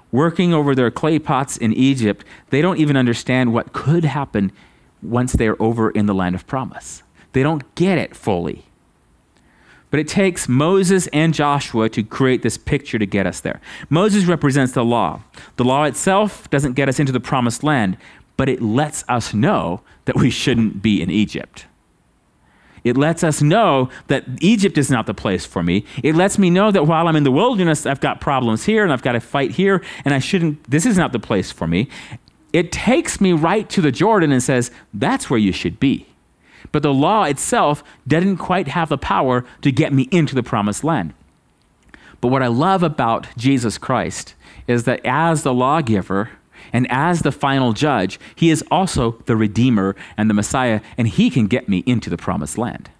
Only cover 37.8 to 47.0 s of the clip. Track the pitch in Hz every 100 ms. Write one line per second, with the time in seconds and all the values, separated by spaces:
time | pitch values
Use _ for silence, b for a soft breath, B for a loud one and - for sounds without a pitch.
37.8 | - B 123 156 190 185 - 180 143 175
38.8 | 160 139 - 196 135 123 123 B 147 127
39.8 | 156 135 127 175 143 131 - 110 104 101
40.8 | 151 147 80 - _ _ _ _ _ _
41.8 | _ B B B 123 131 123 120 180 190
42.8 | 170 147 117 110 - 117 127 135 117 -
43.8 | - 120 82 - - - B B B 120
44.8 | 117 120 123 139 165 156 139 123 127 156
45.8 | 113 104 - 98 113 - _ B B 123
46.8 | 127 127